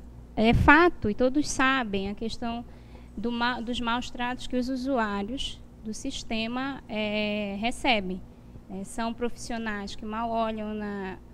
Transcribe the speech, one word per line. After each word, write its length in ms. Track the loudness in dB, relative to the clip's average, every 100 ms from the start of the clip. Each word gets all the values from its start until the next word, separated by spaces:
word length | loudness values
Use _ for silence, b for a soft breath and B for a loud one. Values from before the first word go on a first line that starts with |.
| -10 -16 -6 4
É 160 | 6
fato, 600 | 8 10 10 8 4 0
e 20 |
todos 340 | 2 4 4 2
sabem, 600 | 4 4 4 2 -2 -2
a 60 | -4
questão 500 | -6 -4 -4 -6 -8 B B B B -6
do 160 | -2
ma-, 300 | 0 0 0
dos 180 | -2 -2
maus 300 | 0 0 -2
tratos 380 | -4 -4 -4 -2
que 80 | 0
os 120 | 0
usuários 960 | 0 0 2 2 0 -2 -4 -4 -6 -14 -12 -10
do 80 |
sistema, 880 | -6 -6 -6 -4 -2 -2 -2 -4 -6 -6
é, 640 | -4 -2 0 0 0 -2 -2
recebem, 600 | -2 0 2 4 2 -6 -8 B B B -12
né? 160 | -10
São 300 | -8 -4 -4
profissionais 800 | -2 -4 -4 -6 -6 -4 -4 -6
que 100 | -8
mal 280 | -6 -4 -2
olham 420 | 0 0 -2 -4
na, 460 | -4 -4 -4 -6 -8 -14